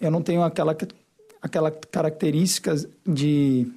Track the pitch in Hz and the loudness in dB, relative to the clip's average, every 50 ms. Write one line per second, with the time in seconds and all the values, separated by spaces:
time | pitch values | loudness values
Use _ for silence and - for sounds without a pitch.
0 | - 156 160 170 - 185 170 175 170 160 165 190 151 156 156 - 190 185 - _ | -2 0 0 0 0 0 2 2 2 0 0 0 0 0 0 -2 -6 -10 -12 _
1 | _ _ _ _ _ - - _ - - - 165 160 156 156 - - - - 170 | _ _ _ _ _ -20 -16 _ -8 -4 -2 0 0 0 -2 -6 -10 -6 -2 -2
2 | 160 156 156 - 190 156 147 160 190 180 - - - 190 156 143 - - - _ | 0 -2 -2 0 0 0 2 2 2 2 0 -2 -2 -2 -2 -2 -4 -6 -14 _
3 | - 185 156 135 147 151 147 143 143 135 131 127 120 123 - | -4 -2 0 0 2 2 2 4 4 4 2 2 0 -2 -6